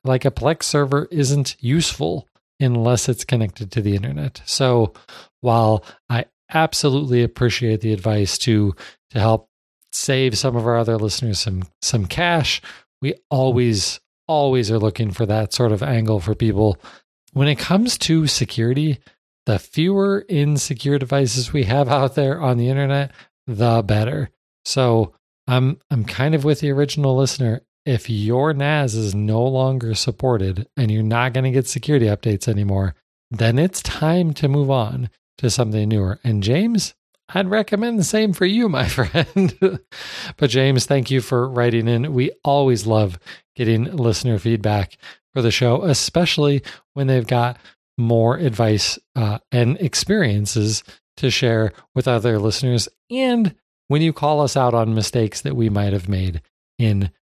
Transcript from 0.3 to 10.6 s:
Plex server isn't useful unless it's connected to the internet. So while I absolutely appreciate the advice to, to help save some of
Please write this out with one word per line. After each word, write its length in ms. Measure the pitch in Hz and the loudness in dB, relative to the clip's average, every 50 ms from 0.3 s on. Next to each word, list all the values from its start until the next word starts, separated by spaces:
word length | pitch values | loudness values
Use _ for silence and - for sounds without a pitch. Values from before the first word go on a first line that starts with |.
Plex 320 | - - 120 143 160 - - | -2 0 0 0 0 0 -2
server 460 | - - 147 143 135 139 143 - - | -2 0 0 0 0 0 -2 -2 -2
isn't 460 | 180 151 139 127 143 143 135 - - - | -2 -2 0 0 0 0 -2 -2 -6 -6
useful 720 | - 120 139 170 - - - - 139 82 87 - - _ _ _ _ _ _ - | -2 0 0 0 0 -2 -4 -4 -4 -4 -4 -6 -8 _ _ _ _ _ _ -2
unless 480 | 143 127 120 117 113 120 123 110 - - | 0 0 2 2 2 2 2 2 0 -2
it's 160 | 120 - - | -4 -4 -2
connected 480 | - 135 120 110 98 - - 107 95 - | -2 0 0 0 -2 -6 -10 -14 -8 -6
to 100 | 120 104 | -2 0
the 140 | 104 101 | 0 0
internet. 440 | 98 104 127 139 147 147 131 - - - | 0 -2 -4 -6 -6 -6 -8 -8 -10 -10
So 480 | - - - 135 127 123 120 113 101 - - - - - - - _ _ _ | -8 -4 0 2 2 4 4 2 0 -2 -8 -20 -20 -20 -20 -20 _ _ _
while 440 | - 123 113 117 113 110 110 107 - - - - _ - | -2 0 2 4 4 4 2 0 -2 -8 -18 -20 _ -4
I 180 | 120 120 123 - _ _ _ - - | -4 -4 -4 -6 _ _ _ -4 0
absolutely 720 | 160 160 160 - - - 147 131 139 - 120 123 120 120 | 0 0 0 0 -2 0 0 0 0 0 0 2 2 2
appreciate 560 | 113 - - 123 117 - - 120 113 110 104 | 0 0 0 0 0 0 0 -2 -2 -2 0
the 120 | - 110 107 | 0 -2 -2
advice 460 | 95 92 110 107 104 101 92 - - | -2 0 0 0 0 0 0 -2 -2
to, 360 | - 123 113 107 104 98 87 - - - - _ _ _ | 0 2 2 4 2 2 -2 -4 -10 -20 -20 _ _ _
to 80 | - 117 | -2 0
help 320 | 98 113 113 110 - _ _ _ _ _ _ _ _ _ - | 2 2 2 0 -2 _ _ _ _ _ _ _ _ _ -10
save 460 | - - - 135 131 131 127 110 104 | -6 -2 -2 0 2 2 0 0 0
some 180 | - 135 120 | -2 -2 -2
of 100 | 120 | 0